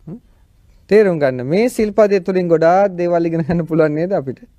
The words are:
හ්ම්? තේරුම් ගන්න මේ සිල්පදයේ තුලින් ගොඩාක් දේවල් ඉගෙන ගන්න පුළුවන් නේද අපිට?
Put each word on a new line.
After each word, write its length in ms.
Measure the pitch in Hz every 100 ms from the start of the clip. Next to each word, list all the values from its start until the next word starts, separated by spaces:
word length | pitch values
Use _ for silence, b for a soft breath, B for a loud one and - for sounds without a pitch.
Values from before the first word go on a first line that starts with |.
හ්ම්? 180 | - 214 _ _ _ _ _ _ _
තේරුම් 280 | 208 202 170
ගන්න 220 | 139 127 123
මේ 200 | 180 240
සිල්පදයේ 540 | - 214 208 208 196
තුලින් 240 | 180 185 175
ගොඩාක් 440 | 160 165 185 202
දේවල් 320 | 175 175 175 170
ඉගෙන 160 | 165
ගන්න 240 | 151 170 156
පුළුවන් 280 | 160 156
නේද 180 | 151 180
අපිට? 280 | 185 135 117 -